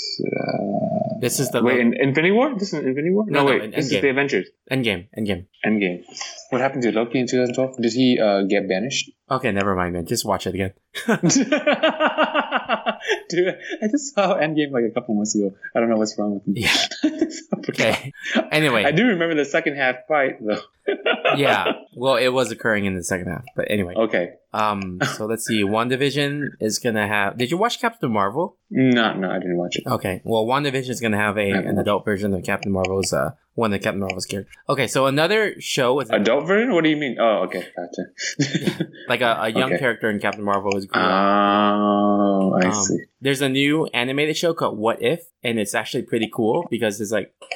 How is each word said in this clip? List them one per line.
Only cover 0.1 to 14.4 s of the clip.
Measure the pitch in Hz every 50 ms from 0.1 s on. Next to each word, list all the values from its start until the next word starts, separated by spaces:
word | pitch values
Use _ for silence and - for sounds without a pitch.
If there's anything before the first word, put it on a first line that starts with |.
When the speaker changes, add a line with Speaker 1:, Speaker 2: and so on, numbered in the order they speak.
| - - -
Speaker 1:
uh, | - - - - - - - - - - - - - - - - - - - -
Speaker 2:
This | 123 - -
is | 139 123
the | - 123 113
Speaker 1:
wait, | 120 131
Speaker 2:
Lo- | 123
Speaker 1:
in | 120 117 107
Infinity | - 139 139 131 151 160 180 202
War? | 226 262 311 269 190
This | 196 196 -
is | 151 -
Infinity | 131 131 143 151 175
War? | 185 202 220
Speaker 2:
No, | 208 147 143
Speaker 1:
No, | 139
Speaker 2:
no, | 139 127
Speaker 1:
wait. | - 107
Speaker 2:
in | 113
Speaker 1:
This | - - 139
is | 131 -
Speaker 2:
Endgame. | 101 143
Speaker 1:
the | 139
Avengers. | 127 135 143 139 131 101 92 - _ _ _ -
Speaker 2:
Endgame, | 131 131 123 113 98 90 87 - - -
Endgame. | 113 101 98 87 92 _ _ - -
Speaker 1:
Endgame. | 107 110 107 101 90 90 87 - - - - - - - - - -
What | - 123
happened | 127 139 139 143 120
to | 110 98
Loki | 110 120 117 - 135
in | 123
two | 117 - 127
thousand | 123 120 123
twelve? | 131 131 131 131 -
Did | 117 117 110
he, | 123 131 127 123 -
uh, | 110 104 101 98 98
get | 98 101 101 95 95
banished? | 92 92 110 135 139 - - - - _ _ -
Speaker 2:
Okay, | 131 127 - 123
never | 98 98 98 101 98
mind, | 92 90 87 87
man. | 87 82
Just | 85 120 113 -
watch | 110 98 90 -
it | 95 92
again. | 92 98 95 - _ _ _ - - -
<laughs> |
Speaker 1:
<laughs> | - 220 - - 170 - 269 247 - 302 285 - 302 269 - - 320 - - 311 294 - 311 311 311 311 302 294 - 294 247 - - 233 - - - 156 - - - 427 415 - -
Dude, | - 170 180 185 - - - - 381 - 226
I | 214
just | 214 - - - -
saw | - 196 196 202
Endgame, | -